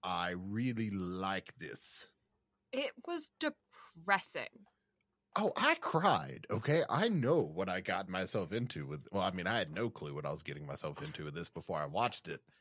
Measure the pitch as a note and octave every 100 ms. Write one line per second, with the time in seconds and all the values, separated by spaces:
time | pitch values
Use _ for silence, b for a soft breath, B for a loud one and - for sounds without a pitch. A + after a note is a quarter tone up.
0 | F#2 F2+ F2 F2+ F#2+ G#2+ B2+ A2+ G#2+ G2
1 | F2+ F#2 F#2+ F#2+ - - D2+ - - -
2 | - _ _ _ _ _ _ C4 D4 -
3 | E4+ E4+ - - D#4 - _ - - E3+
4 | F3 G3 - D3+ - - - _ _ _
5 | _ _ _ - G#3+ - C#4 E4+ - E3
6 | F#3+ G#2 - - - G#2 C#3+ D#3+ - B2+
7 | A3+ F#3 B2 E3 G2+ E2 F#2+ F#2 F#2+ F#2
8 | G2 F#2 F#2 - D#2 A2 B2 - C#2 D2
9 | - G2 F#2 F2+ F2 A2+ D#2+ E2 A#2 -
10 | D2+ C#2+ C#2+ D2+ - D2 C#2+ C#2 D#2 C#2+
11 | D#2 D2 D2+ D2+ D#2+ E2+ - D#2+ C#2+ F2
12 | A#2+ - E2 D#2+ _ _